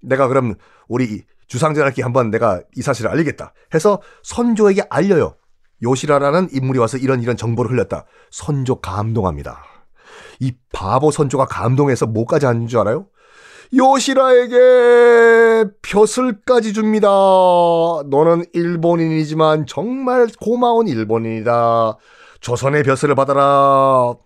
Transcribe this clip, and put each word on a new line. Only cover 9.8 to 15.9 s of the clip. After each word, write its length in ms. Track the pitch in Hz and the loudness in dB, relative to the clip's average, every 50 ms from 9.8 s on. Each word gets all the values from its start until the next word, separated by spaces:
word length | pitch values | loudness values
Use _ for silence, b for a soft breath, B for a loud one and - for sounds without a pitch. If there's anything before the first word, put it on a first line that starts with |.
| _ _ _ B B B B B B B B B | _ _ _ B B B B B B B B B
이 160 | 131 135 127 _ _ _ - | -8 -8 -8 _ _ _ -14
바보 380 | - 95 95 107 131 139 156 | -10 -6 -2 -2 0 0 0
선조가 360 | 143 - 151 135 123 135 131 | 0 0 -2 -2 0 -2 -2
감동해서 600 | 127 - - - 113 127 131 147 143 127 110 - | -2 -4 -6 -2 -2 0 2 2 0 0 -2 -2
뭐까지 400 | 117 113 110 117 - - 156 143 | -4 -2 -4 -2 0 -2 0 0
하는 200 | 131 120 117 117 | 0 0 -2 -4
줄 120 | 117 123 117 | -2 -2 -2
알아요? 300 | 101 98 113 156 196 _ b b b b b b b b b b b b - | 0 0 -2 -4 -6 _ b b b b b b b b b b b b 0
요시라에게 2000 | 262 254 262 269 269 - - 269 262 269 262 254 247 247 240 247 247 254 254 254 254 240 240 240 240 240 240 233 233 233 233 233 226 226 226 226 226 220 196 - _ _ | 2 4 4 4 2 0 0 0 2 2 4 4 4 2 2 4 4 6 6 6 6 6 6 6 6 6 6 6 6 6 6 6 6 6 4 4 2 0 -2 -4 _ _
벼슬까지 920 | - | -4